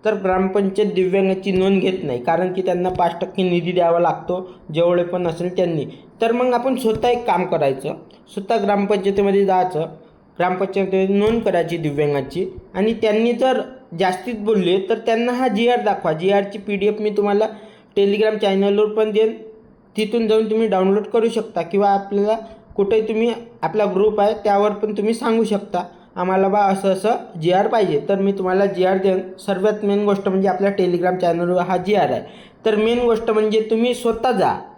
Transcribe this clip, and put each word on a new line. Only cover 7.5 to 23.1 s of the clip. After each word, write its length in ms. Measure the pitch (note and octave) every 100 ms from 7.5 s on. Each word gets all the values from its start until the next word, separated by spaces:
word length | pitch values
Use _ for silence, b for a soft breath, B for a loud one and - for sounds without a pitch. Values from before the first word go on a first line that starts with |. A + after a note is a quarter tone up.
| E3 C#3 C3+ D3 - - B -
स्वतः 300 | - F#3+ G3
ग्रामपंचायतीमध्ये 840 | G3+ G3+ G3 G#3 F#3+ G3 G3+ G3 G3
जायचं, 400 | F#3 F3+ D#3+ D#3+ D#3 B B _ -
ग्रामपंचायतीमध्ये 760 | F3+ F3+ F#3+ G3+ F#3+ F#3+ F#3+ G3+
नोंद 260 | G#3 A#3
करायची 360 | A3 F3 D#3+ E3+
दिव्यांगाची 680 | D#3 C#3+ D3 C#3+ C3 E3+ G3 - -
आणि 200 | - G#3+
त्यांनी 400 | A3+ A3 G#3+ A#3
जर 280 | A#3+ C4 B3+ - - - E3
जास्तीत 340 | F#3 F3+ - A3
बोलले 400 | G3+ G#3 F3 F#3+ F#3+
तर 80 | A3+
त्यांना 340 | A3+ A3+ A#3+
हा 160 | B3 C4
जीआर 340 | G3+ A#3 A#3+
दाखवा. 320 | G#3 F#3+ F3
जीआरची 440 | D#3 F#3 G3+ G3 G#3
पीडीएफ 440 | G3 G3+ G3+ G#3
मी 80 | G#3+
तुम्हाला 360 | G3+ G3+ G3+ A3 B B B B -
Telegram 400 | G3+ G#3 G#3+ G#3+
चॅनलवर 480 | G3+ F#3+ G3+ G3+ G#3+
पण 260 | G#3+ A3
देईन, 220 | G#3 A3 A#3 - - - - _ -
तिथून 300 | G#3+ A#3 A3+
जाऊन 240 | A3 A3
तुम्ही 160 | G#3+ A3
डाउनलोड 360 | F#3+ F#3+ G3+
करू 260 | G3+ A#3 A3+
शकता 320 | A3+ G#3 -
किंवा 280 | E3 G3+ G3+
आपल्याला 480 | G3 G3 G3+ G3+ A3+ A3 B - -
कुठेही 320 | G3 A3+
तुम्ही, 260 | G#3+